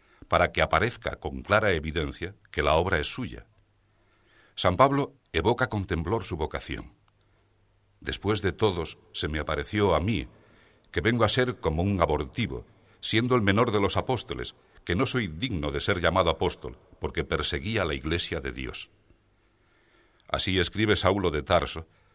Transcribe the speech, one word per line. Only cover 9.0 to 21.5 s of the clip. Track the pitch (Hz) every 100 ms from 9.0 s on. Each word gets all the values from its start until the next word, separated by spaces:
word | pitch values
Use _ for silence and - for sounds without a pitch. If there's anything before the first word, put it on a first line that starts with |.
| _
se | - 78
me | 76
apareció | 76 76 76 107 101
a | 78
mí, | 92 98 60 - _ _ _ _ _
que | -
vengo | 90 120
a | 107
ser | 127 123 104
como | 90 78
un | 98 95
abortivo, | 82 73 69 - 95 64 - _ _ _
siendo | - 107 123 123
el |
menor | 98 98 123
de | 104
los | 98 98
apóstoles, | - 120 - 64 - - _ _
que | -
no | 90 -
soy | 127 98
digno | 78 127 92 73
de | 71
ser | - 90
llamado | 85 92 82
apóstol, | 78 90 - 62 - _ -
porque | 76 82
perseguía | 78 78 76 78 87 113
la | 85
iglesia | 71 78 85 - 82
de | 69
Dios". | 62 62 - - _ _ _ _ _ _ _ _ _ _ _ _ _ -
Así | - - 92
escribe | 85 - 107 104
Saulo | 92 98 87
de | 73
Tarso, | 73